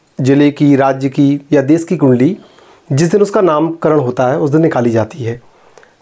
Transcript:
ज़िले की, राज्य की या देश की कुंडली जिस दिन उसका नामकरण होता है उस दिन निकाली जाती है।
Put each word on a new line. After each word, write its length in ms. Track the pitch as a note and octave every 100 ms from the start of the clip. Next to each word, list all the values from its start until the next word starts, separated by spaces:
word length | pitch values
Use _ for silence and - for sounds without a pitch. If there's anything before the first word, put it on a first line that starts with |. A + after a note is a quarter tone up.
| _ -
ज़िले 300 | C3 C#3 D3
की, 260 | C#3 D3 C#3
राज्य 320 | C3+ C3 C3+
की 320 | C#3+ C#3+ C#3+ -
या 100 | D3
देश 220 | C3+ D#3+
की 120 | E3 F3
कुंडली 420 | C#3 B2 C3+ G#3+ - _ - _ -
जिस 180 | C#3 E3+
दिन 120 | G#3
उसका 180 | G3+ A3
नामकरण 580 | F#3 D3+ D#3+ E3 D#3+ D3+
होता 280 | B2 B2 B2+
है 120 | D3+
उस 120 | D3
दिन 120 | D#3
निकाली 280 | D#3+ C3+ A#2+
जाती 340 | A2 G#2+ -
है। 180 | A#2 A#2+ - _ _ - - _